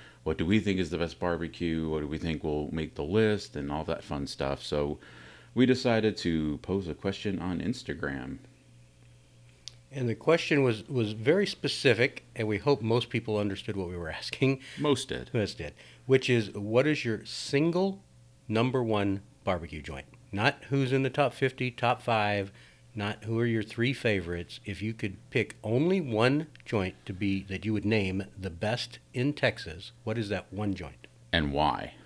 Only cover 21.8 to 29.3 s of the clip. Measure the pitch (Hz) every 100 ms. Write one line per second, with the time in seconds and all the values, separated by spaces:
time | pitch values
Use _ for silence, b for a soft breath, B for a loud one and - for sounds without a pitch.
21.8 | 120 123 - 113 104 101 98 - B B
22.8 | B 107 104 - 107 113 120 113 104 -
23.8 | 123 139 117 101 85 87 87 - - 95
24.8 | 107 113 107 90 - 123 101 - 110 120
25.8 | 170 190 143 107 123 147 165 - - 110
26.8 | 92 - - 92 101 98 95 98 104 107
27.8 | 104 110 95 95 95 - 92 85 107 120
28.8 | - - - 123 139